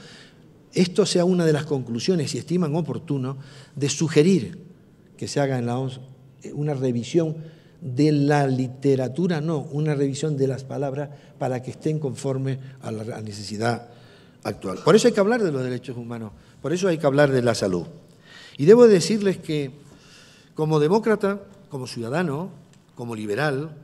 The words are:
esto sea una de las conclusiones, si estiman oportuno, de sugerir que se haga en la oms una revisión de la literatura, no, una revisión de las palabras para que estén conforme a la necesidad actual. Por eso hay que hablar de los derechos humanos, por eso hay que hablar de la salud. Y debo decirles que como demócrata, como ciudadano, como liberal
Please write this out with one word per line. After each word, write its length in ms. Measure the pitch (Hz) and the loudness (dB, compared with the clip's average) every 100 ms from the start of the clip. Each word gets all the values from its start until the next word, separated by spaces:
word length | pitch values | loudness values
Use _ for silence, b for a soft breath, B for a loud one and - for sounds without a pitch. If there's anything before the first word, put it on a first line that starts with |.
| B B B B B - _ | B B B B B -20 _
esto 320 | - 180 180 196 | 0 2 4 2
sea 180 | 180 | 2
una 220 | 175 180 160 | 2 4 4
de 80 | |
las 100 | 147 | 2
conclusiones, 680 | 151 139 120 117 143 180 135 | 0 -4 -4 -4 0 0 -2
si 60 | 123 | -6
estiman 400 | - 180 156 160 | -4 -2 0 -2
oportuno, 600 | 147 123 - 139 127 135 B B B | -4 -8 -4 -4 -4 -8 B B B
de 140 | - 143 | -6 -4
sugerir 680 | - 160 156 165 180 101 - - - - _ _ - | -2 2 4 4 2 0 -12 -20 -20 -20 _ _ -12
que 100 | 110 | -6
se 140 | 143 | -2
haga 180 | 139 127 | 0 0
en 60 | |
la 140 | 120 123 | -2 -4
oms 220 | 131 - - - - - - | -6 -10 -18 -20 -20 -20 -14
una 220 | 147 147 | -8 -6
revisión 640 | 135 131 117 110 175 160 156 B B B B | -2 -2 -2 0 0 0 -4 B B B B
de 320 | 135 123 151 | -6 2 4
la 340 | 147 143 147 139 | 4 4 4 2
literatura, 920 | 127 131 127 139 131 123 147 180 160 | 0 -2 0 2 2 0 -2 -2 -2
no, 200 | 156 156 | -2 -4
una 340 | - 143 156 | -4 -4 -2
revisión 420 | 143 139 131 156 139 | 0 -2 -2 -4 0
de 120 | 135 | 0
las 160 | 123 | -2
palabras 440 | - 127 139 131 143 B B - | -8 -6 -6 -6 -10 B B -6
para 240 | 131 127 | -4 -4
que 80 | 123 | -6
estén 280 | - 156 156 | -6 -4 -2
conforme 600 | 147 110 139 131 135 131 B B | -4 -4 -4 -2 -4 -6 B B
a 100 | 113 | -12
la 300 | 110 110 117 | -10 -10 -10
necesidad 680 | 110 104 101 104 113 113 - B B B B B | -12 -12 -10 -2 -2 -2 -8 B B B B B
actual. 360 | - 104 95 92 | -10 -8 -8 -2
Por 100 | - | 4
eso 140 | 214 240 | 6 6
hay 60 | |
que 60 | 214 | 2
hablar 220 | 196 247 | 2 2
de 80 | 190 | 0
los 120 | 135 | -2
derechos 340 | 127 123 135 120 | -4 -6 -8 -12
humanos, 360 | 117 117 110 b b b | -10 -10 -12 b b b
por 140 | 135 | -4
eso 140 | 175 190 | 0 0
hay 100 | 165 | 2
que 80 | 151 | 2
hablar 260 | 139 143 | 4 4
de 80 | 131 | 4
la 140 | 120 | 2
salud. 320 | 110 101 90 78 - - B B B B B | 2 0 -2 -4 -14 -20 B B B B B
Y 80 | 147 | 6
debo 200 | 233 240 | 10 10
decirles 520 | 190 151 214 196 175 | 8 2 0 0 -2
que 320 | - 151 135 - B B B B B B B | -4 -4 -4 -10 B B B B B B B
como 240 | - 156 156 | -4 2 4
demócrata, 640 | 151 214 220 208 196 202 - - - | 4 4 2 2 0 -4 -10 -20 -14
como 160 | 135 123 | -12 -10
ciudadano, 640 | 120 113 151 175 139 190 - - - _ | -8 -4 -2 -2 -4 -8 -12 -20 -20 _
como 200 | - 120 | -12 -10
liberal 600 | 110 104 104 151 135 156 151 | -8 -4 -2 0 -2 -6 -14